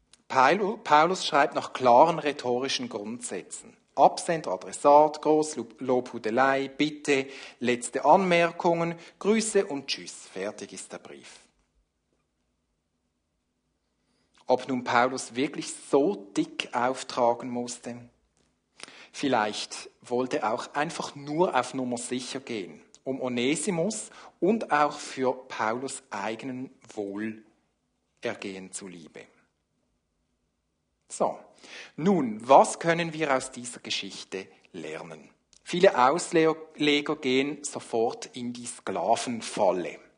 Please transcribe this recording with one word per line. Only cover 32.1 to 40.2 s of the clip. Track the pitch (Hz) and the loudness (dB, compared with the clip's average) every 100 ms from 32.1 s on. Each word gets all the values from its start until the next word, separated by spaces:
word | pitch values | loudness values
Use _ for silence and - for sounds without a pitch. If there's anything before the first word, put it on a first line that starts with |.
| 190 127 107 117 | 2 0 -6 6
was | 139 208 - | 8 8 2
können | 165 170 170 | -2 0 -2
wir | 156 156 131 | -4 0 0
aus | - | -2
dieser | 127 120 - | -12 -14 -14
Geschichte | - - 98 92 - 95 92 _ _ | -8 -8 -8 -14 -12 -12 -12 _ _
lernen? | 90 78 78 82 78 - _ _ _ | -14 -10 -10 -12 -16 -20 _ _ _
Viele | - 175 190 123 127 | -6 4 4 6 4
Ausleger | 165 - 170 160 156 - - 147 147 147 151 | 4 0 2 2 0 -8 -2 2 2 0 -4
gehen | 127 127 139 147 | 0 0 0 -6
sofort | - - - 117 117 - - | -10 -12 -6 -2 -2 -4 -12
in | 127 120 | -10 -10
die | 120 | -10
Sklavenfalle. | 120 - - 95 90 113 - 117 - - 101 90 80 - - _ | -14 -12 -8 -4 0 0 0 -6 -8 0 2 2 -4 -10 -20 _